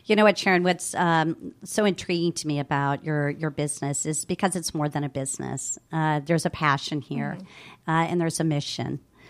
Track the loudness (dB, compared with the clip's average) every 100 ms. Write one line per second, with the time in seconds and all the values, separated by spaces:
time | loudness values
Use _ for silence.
0 | 2 6 6 6 4 4 4 0 -2 0
1 | 4 4 2 -2 -10 -14 -4 2 2 0
2 | -2 0 0 -2 -2 -2 0 0 2 0
3 | -2 0 0 -2 -4 -2 -4 -2 -4 -2
4 | -2 -4 -4 -2 0 -2 -6 -4 -2 -2
5 | -4 -4 -6 -6 -8 -8 -8 -10 _ -2
6 | 0 0 0 0 0 0 0 0 -2 -6
7 | -6 -6 -6 -8 -12 -20 -20 -10 0 0
8 | 2 0 0 0 0 0 -2 -6 -6 -8
9 | -12 _